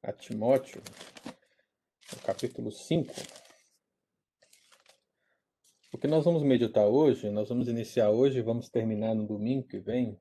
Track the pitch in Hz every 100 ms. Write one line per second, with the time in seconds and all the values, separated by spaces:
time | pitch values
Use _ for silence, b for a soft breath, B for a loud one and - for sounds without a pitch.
0 | - - - 110 113 135 - - - -
1 | - - - - _ _ _ _ _ _
2 | - - - 95 - - 113 - - 165
3 | 135 - - - - _ _ _ _ _
4 | _ _ _ _ _ _ _ _ _ _
5 | _ _ _ _ _ _ _ _ _ -
6 | 143 156 165 165 143 123 113 110 104 127
7 | 151 131 107 104 104 123 120 117 110 -
8 | 104 110 135 127 110 117 - 123 113 107
9 | 110 110 107 104 110 135 123 98 95 123
10 | 117 101